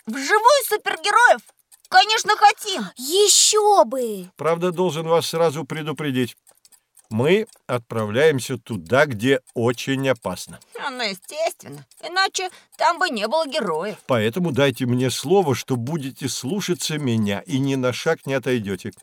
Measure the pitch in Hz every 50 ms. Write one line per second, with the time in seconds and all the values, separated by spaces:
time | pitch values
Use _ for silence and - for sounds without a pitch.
0 | - 226 220 269 269 294 403 427 440 494 587 554 440 - 415 415 - 392 403 -
1 | 320 403 403 440 480 440 302 226 - _ _ _ _ _ _ _ _ - - 370
2 | 403 415 440 440 - 381 427 427 415 415 427 - - 427 381 330 208 180 - -
3 | 247 277 339 392 415 381 - - - - 415 427 415 415 403 370 302 220 262 262
4 | 247 226 208 190 180 180 _ - 139 156 170 170 175 185 170 165 185 175 143 160
5 | 160 165 170 165 - - - 165 170 165 135 156 147 - 151 156 151 156 143 -
6 | 156 147 127 127 123 113 - _ _ _ _ _ _ _ _ _ _ _ _ _
7 | _ - 110 110 127 156 185 220 220 - _ _ _ - 127 120 117 - 117 113
8 | 110 104 104 127 151 160 151 127 117 - 131 113 _ - 117 92 80 80 117 135
9 | 156 151 123 101 113 135 135 127 _ _ - 123 113 123 123 - - - 135 131
10 | 135 135 123 - - 95 90 - - - - - - _ - 466 - 285 254 254
11 | 240 208 190 185 _ - 294 302 330 339 - _ - - 143 147 139 _ _ -
12 | - 320 349 381 381 381 - - 370 370 - - _ _ _ - - 320 349 294
13 | 370 349 262 208 202 220 277 320 330 277 277 311 226 185 160 156 180 214 180 -
14 | _ - 131 113 107 113 117 185 180 170 131 127 143 139 131 - 131 120 123 123
15 | 127 127 120 - - 139 185 202 185 143 123 117 - - 135 123 113 135 165 160
16 | 131 135 120 - 151 127 - - - 127 185 208 - - 175 - - - 156 151
17 | 147 123 113 110 107 101 101 98 - - 147 131 135 139 135 135 127 127 120 -
18 | - 160 165 - - 143 135 135 - 135 127 120 104 101 98 90 - 107 - _